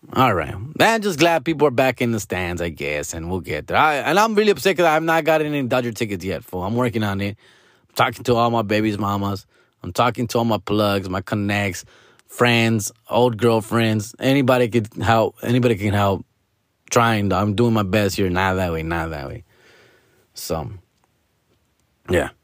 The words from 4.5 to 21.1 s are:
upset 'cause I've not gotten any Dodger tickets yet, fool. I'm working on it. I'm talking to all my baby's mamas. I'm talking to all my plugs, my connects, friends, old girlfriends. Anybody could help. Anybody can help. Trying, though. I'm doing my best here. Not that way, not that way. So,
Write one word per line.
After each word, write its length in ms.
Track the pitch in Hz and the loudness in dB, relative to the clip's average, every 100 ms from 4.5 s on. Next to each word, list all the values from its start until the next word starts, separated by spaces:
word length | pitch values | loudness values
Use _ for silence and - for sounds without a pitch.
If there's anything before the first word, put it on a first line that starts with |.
upset 260 | 175 185 170 | 2 0 2
'cause 80 | |
I've 180 | 170 156 | 2 2
not 220 | 165 165 | 2 0
gotten 220 | 156 156 151 | 2 0 0
any 200 | 147 127 | -2 -2
Dodger 260 | 127 120 | -2 -2
tickets 320 | 110 113 95 | -6 -6 -4
yet, 200 | 92 87 | -6 -8
fool. 180 | - 92 | -8 -8
I'm 140 | 92 117 | -4 -2
working 260 | 123 104 | -2 -2
on 180 | 107 98 | -4 -4
it. 160 | 101 107 _ _ _ _ _ | -6 -8 _ _ _ _ _
I'm 60 | |
talking 280 | - 127 113 | -2 -2 0
to 100 | - | 0
all 160 | 117 117 | 2 4
my 120 | 117 | 2
baby's 360 | 101 107 110 101 | 0 0 0 0
mamas. 480 | 101 101 101 98 - _ _ _ | -2 -2 -2 -6 -10 _ _ _
I'm 100 | 87 | -10
talking 340 | - 120 123 120 | 0 0 0 -2
to 100 | 120 | 0
all 60 | |
my 140 | 117 107 | 0 -2
plugs, 500 | - 104 104 101 95 | 0 0 2 0 -2
my 140 | 92 | -8
connects, 600 | 98 104 101 101 101 90 - _ _ _ _ | -4 -4 -2 -2 -2 -6 -14 _ _ _ _
friends, 680 | - 120 117 113 113 101 - - | 0 2 4 2 0 -2 -10 -4
old 300 | 110 123 110 | 2 2 2
girlfriends. 760 | 120 113 104 113 113 107 104 - | 2 2 0 0 2 0 -4 -4
Anybody 500 | 131 139 127 127 120 | 0 2 4 4 4
could 200 | 117 104 - | 0 -2 -4
help. 360 | 104 113 101 - | 0 2 2 -2
Anybody 340 | 110 123 120 101 | 0 2 2 2
can 180 | 101 | 0
help. 320 | 101 101 95 - _ _ _ _ _ _ | 0 0 0 -6 _ _ _ _ _ _
Trying, 400 | 123 117 110 101 | 2 4 2 0
though. 80 | 92 | 0
I'm 160 | 104 | 0
doing 180 | 98 120 | 2 2
my 100 | 113 | 2
best 320 | 98 107 101 | 2 0 0
here. 160 | - 95 | 0 0
Not 240 | 90 95 | 0 0
that 180 | 95 90 | 0 -2
way, 120 | 82 | -4
not 260 | 80 85 80 | -4 -4 -4
that 160 | 76 67 | -8 -10
way. 180 | 113 - _ _ - _ _ _ _ _ | -14 -18 _ _ -20 _ _ _ _ _
So, 360 | - - 80 64 95 _ _ _ | -16 -8 -6 -6 -14 _ _ _